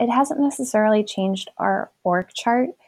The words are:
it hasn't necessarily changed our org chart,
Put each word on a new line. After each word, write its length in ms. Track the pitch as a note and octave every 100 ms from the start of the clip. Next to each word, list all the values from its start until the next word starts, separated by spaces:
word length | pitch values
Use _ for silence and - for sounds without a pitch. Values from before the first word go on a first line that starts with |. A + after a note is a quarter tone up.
it 80 | A#3+
hasn't 320 | B3 C#4+ C#4
necessarily 640 | C#4+ - B3+ G#3+ G#3+ G#3+
changed 460 | G#3 - F#3+ F#3+ - -
our 320 | G3 F#3+ - _
org 300 | F#3 F3 F3+
chart, 380 | - A#3 A#3+ C4+ -